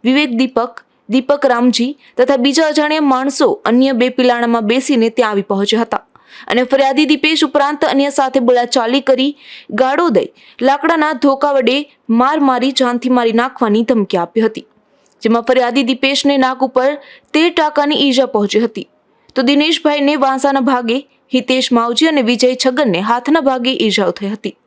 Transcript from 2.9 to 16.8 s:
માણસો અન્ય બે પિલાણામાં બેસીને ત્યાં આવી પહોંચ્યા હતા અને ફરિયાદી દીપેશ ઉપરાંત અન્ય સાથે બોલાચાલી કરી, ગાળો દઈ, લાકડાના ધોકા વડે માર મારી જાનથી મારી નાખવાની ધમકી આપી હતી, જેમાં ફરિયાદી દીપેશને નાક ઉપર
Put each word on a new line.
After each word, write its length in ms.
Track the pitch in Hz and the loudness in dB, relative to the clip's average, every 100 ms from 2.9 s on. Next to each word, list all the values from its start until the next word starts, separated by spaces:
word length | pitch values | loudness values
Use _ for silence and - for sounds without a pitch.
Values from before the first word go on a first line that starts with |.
| 311 294 | 0 0
માણસો 380 | 254 269 269 262 - - | 0 -2 0 0 0 0
અન્ય 220 | 233 269 240 | 2 2 2
બે 80 | 247 | 0
પિલાણામાં 500 | 254 247 240 233 233 208 | 2 2 2 0 -2 0
બેસીને 400 | 247 262 262 226 | -2 0 0 0
ત્યાં 240 | 226 226 | 0 0
આવી 100 | 202 196 | -2 -4
પહોંચ્યા 340 | 196 202 226 | -2 0 -2
હતા 160 | 226 214 _ _ _ - - | -2 -4 _ _ _ -20 -4
અને 120 | 233 254 | -2 0
ફરિયાદી 340 | 269 269 262 294 | 2 2 2 0
દીપેશ 340 | 302 311 311 294 | 0 0 0 0
ઉપરાંત 380 | 285 277 294 311 | 2 0 0 0
અન્ય 200 | 277 277 - | 0 0 0
સાથે 240 | 262 262 240 | 0 0 2
બોલાચાલી 540 | 247 247 262 226 269 254 | 2 0 -2 0 -2 0
કરી, 180 | 254 277 285 - - - 214 | 0 0 -6 -20 -20 -10 -2
ગાળો 260 | 262 294 349 208 | 0 0 0 0
દઈ, 140 | - _ - - 254 | -2 _ -20 -2 0
લાકડાના 420 | 285 320 330 302 277 285 | 0 0 0 0 0 0
ધોકા 260 | 269 285 277 | 0 0 2
વડે 180 | 233 269 294 _ - 226 | 2 0 -4 _ -2 0
માર 160 | 254 311 277 | 2 2 0
મારી 240 | 247 262 262 | 0 -2 0
જાનથી 320 | 254 240 247 247 | -2 -2 0 0
મારી 180 | 233 220 | 2 0
નાખવાની 440 | 254 - 226 208 233 | -2 -2 0 0 2
ધમકી 280 | 233 196 185 | 0 0 -2
આપી 220 | 170 226 220 | -2 -2 -2
હતી, 180 | - - _ _ _ _ _ | -4 -18 _ _ _ _ _
જેમાં 240 | 220 233 233 | -4 -4 0
ફરિયાદી 360 | 254 240 247 240 | 0 0 0 -2
દીપેશને 460 | 262 269 277 277 277 262 | -2 -2 -2 0 0 -2
નાક 200 | 254 269 | -2 -4
ઉપર 220 | 254 | 0